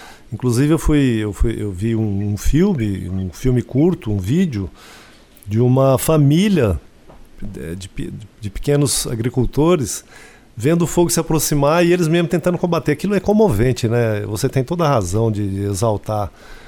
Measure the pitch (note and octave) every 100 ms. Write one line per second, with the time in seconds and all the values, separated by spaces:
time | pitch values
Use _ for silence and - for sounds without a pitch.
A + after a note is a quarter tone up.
0 | - - - G#2+ B2+ A#2 D3 D#3+ - D3+
1 | C3+ A2+ G#2+ G2 A#2+ - G#2+ F2+ A2+ A2
2 | A2 G2 G#2 G2+ - C#3 G3 D#3+ G#2+ F#2+
3 | F2+ F#2+ F#2 - C3 B2 - B2+ E3+ F3
4 | A2 G#2 F#2 D#3+ F#3+ A2 F#2+ - - -
5 | - - - - - G#2+ B2 C3 C3+ C3
6 | - D#3+ C#3+ D#3 G#3+ F#3 A2 F2 - -
7 | - - - - G#2 F#2+ D2+ F#2 F#2+ -
8 | - G2 G#2+ - G2+ - - C#3+ C#3+ -
9 | C3+ A#2 A#2+ C3 A2+ - D#3 F3+ A2+ -
10 | - - - - - - A#2+ E3+ E3 -
11 | E3+ E3 D#3+ D#3 - D3 C#3+ E3 F3 F3+
12 | D#3+ E3+ E3+ F3 F3+ F3 F3+ E3+ - D3
13 | G3 G3+ - G#3 G#3+ G2+ B2+ B2 A#2 A#2+
14 | A2+ G#2 G#2 G2+ C3+ C#3 B2+ F3 D#3 C3
15 | F2+ G#2 A2+ G#2 G2+ G2 G2+ G2 A2+ G2+
16 | - G#2+ G2 - - -